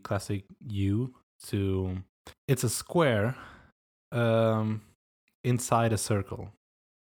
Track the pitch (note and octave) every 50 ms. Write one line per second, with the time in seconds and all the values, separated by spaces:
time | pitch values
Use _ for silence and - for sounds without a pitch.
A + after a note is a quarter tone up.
0 | - - G#2+ F#2+ - - G#2 G2 - - - - - C3 G#2 G2 G2 G2 G2+ A2+
1 | C3 B2+ - _ _ _ _ - - - - G2+ G2 F#2+ F#2+ F#2+ F#2 F#2 F#2 F#2
2 | - _ _ _ - - - _ _ - C3 - - A2 - - - - - F3
3 | D#3+ C3+ A2+ G2+ G2+ B2 C3+ - - - - - - - _ _ _ _ _ _
4 | _ - - A#2+ A#2 A2+ A2+ A2+ A2+ A2 A2 A2 G#2+ G#2+ A2 G#2+ - - _ _
5 | _ _ _ _ _ _ _ _ - B2 B2 A#2 - - B2 A2+ A#2 A2+ A2 G2
6 | - - A2 G2+ - - F#2+ G2+ G2 G#2 - _ _ _ _ _ _ _ _ _
7 | _ _